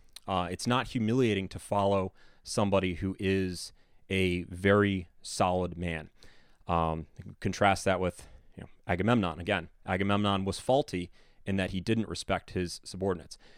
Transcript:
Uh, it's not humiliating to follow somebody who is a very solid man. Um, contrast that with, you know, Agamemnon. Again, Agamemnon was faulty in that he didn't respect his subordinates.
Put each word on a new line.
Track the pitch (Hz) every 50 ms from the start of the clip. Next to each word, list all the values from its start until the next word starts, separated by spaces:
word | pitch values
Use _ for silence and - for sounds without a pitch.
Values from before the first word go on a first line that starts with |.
| - - - - -
Uh, | - 95 90 90 85
it's | 92 - -
not | 117 120 127 117 -
humiliating | - 131 110 107 117 131 127 113 104 98 95 95
to | - 98
follow | - - 104 101 98 98 101 98 92 92 - - - - - - -
somebody | - - - 107 101 98 95 92 92 90
who | 80 95 95 92 -
is | 101 95 95 95 95 92 90 87 - - - - - _ - - - -
a | 95 95 92 92 87 90
very | 85 - 92 87 92 98 101 104 101 101 98 92 85 - _ -
solid | - - - - 104 92 90 92 90 85 85 85
man. | 87 87 82 78 78 - _ - - - - - - _ - _ -
Um, | - 87 85 82 80 80 80 78 - _ - - - - -
contrast | - 107 92 - - 101 95 90 -
that | 98 95 90
with, | 92 90 - - - - - - - - -
you | - -
know, | - - - -
Agamemnon. | - 90 85 92 110 123 120 98 87 78 80
Again, | 87 90 101 90 82 - - - -
Agamemnon | - 95 92 98 98 101 101 104 101 98 95 95
was | 98 95 -
faulty | - - 127 143 147 - - 90 87 - - - - - - - -
in | - 98
that | 98 95 92
he | 95 92
didn't | 85 - 110 113 107 -
respect | 85 - - - 98 87 - -
his | - 95 90 85 - - -
subordinates. | - - 90 95 98 92 85 76 - - - - - -